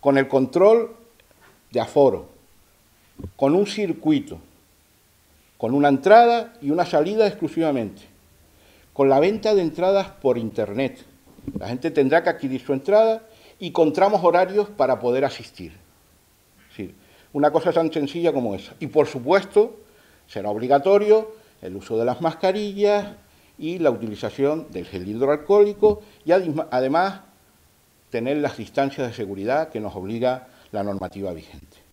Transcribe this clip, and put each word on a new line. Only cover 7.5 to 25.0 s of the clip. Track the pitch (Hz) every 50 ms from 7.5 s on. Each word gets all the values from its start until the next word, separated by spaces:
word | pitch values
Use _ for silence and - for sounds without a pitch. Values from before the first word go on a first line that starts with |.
| - 165 165 156 143 127 113 101 - - - - _ _ _ _ _ _ _ _ _ _ _ _ _ _ _ _
con | _ - 139 135
la | 135 139
venta | 156 190 214 220 214 220 214
de | 196
entradas | 175 160 160 - 175 185 196 196 190 - - -
por | - 135 123 120
internet. | 113 110 - - 110 101 101 117 135 127 - - - _ _ _ _ _ _ - - - - -
La | - 98
gente | 123 127 135 165
tendrá | - 156 139 131 143 170 165
que | 175
adquirir | 165 - - 135 131 127
su | - - 139
entrada | 135 139 - 202 214 226 226 220 226 220 - - _ _ - _ _
y | 196 196
con | 180 180 165 151 -
tramos | 170 185 202 214 196 175
horarios | 175 165 175 185 185 196 208 208 202
para | - - 135 131 127 107
poder | 117 123 120 131 139
asistir. | 131 - - 113 - _ - 90 80 85 95 _ _ _ _ _ _ _ _ _ _ _ _ _ _ _ _ _
Es | _ _ -
decir, | 101 85 - _ _ _ _ _ _ _
una | _ 147 143 147
cosa | 147 160 160 175
tan | 156 170 165 156
sencilla | 160 165 143 139 - 170 165 165 147
como | 139 123 110 98
esa. | 95 - - - _
Y, | 170 135
por | - 156 143 -
supuesto, | - 135 120 135 180 196 180 - - 208 214 233 - - - _ _ _ _ _ _ _ _ _
será | - 107 98 104
obligatorio | 104 107 117 123 139 143 143 190 196 202 208 208 214 220 220 214 - - _ _ _ _
el | - 92 92
uso | 98 95 - 117 110
de | 117
las | 123 123 -
mascarillas | 165 160 160 - - 185 190 214 208 208 196 202 208 202 208 208 196 202 - - _ _ _ _ _ _ _ -
y | 151 156 170 185
la | 165 147
utilización | 120 101 113 110 104 98 - 107 - - 135 139 151 160 151 -
del | 104 90 85
gel | - - 92